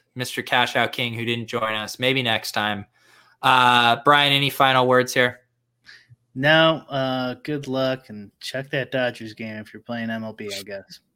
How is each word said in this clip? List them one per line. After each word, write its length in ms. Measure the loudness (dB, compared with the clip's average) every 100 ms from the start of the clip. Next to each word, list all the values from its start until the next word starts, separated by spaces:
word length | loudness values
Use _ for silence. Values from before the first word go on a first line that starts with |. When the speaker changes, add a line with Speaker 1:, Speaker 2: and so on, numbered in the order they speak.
| _
Speaker 1:
Mister 280 | -10 -8 -8
Cash 340 | 0 0 2 0
Out 160 | -2
King, 220 | -2 -6
who 120 | -4 -4
didn't 220 | -4 -4
join 260 | -4 -4
us. 240 | -4 -8 -4
Maybe 220 | 0 0
next 300 | 0 -2 -2
time. 340 | -4 -2 -4 -8 _ _ _ _ _
Uh, 560 | 2 6 6 6 4 4 4
Brian, 260 | 6 4
any 180 | 2 0
final 380 | 2 4 4 4
words 260 | 4 2
here? 260 | 2 0 0 _ _ _ _ -20 -20 _ -20 _ -2
Speaker 2:
No, 460 | 4 6 4 2 -4
uh, 460 | -4 -2 -2 -4 -6
good 240 | -8 -8 -6
luck 420 | -2 -2 -4 -8
and 200 | -16 -18 _
check 280 | -10 -10 -6
that 200 | -6 -4
Dodgers 420 | -2 -2 -4 -12
game 220 | -12 -12 -12
if 180 | -16
you're 80 | -18
playing 280 | -12 -8 -6
M 140 | -8
L 100 | -10
B, 180 | -12 -12
I 100 | -12
guess. 360 | -12 -14 -16 -20 _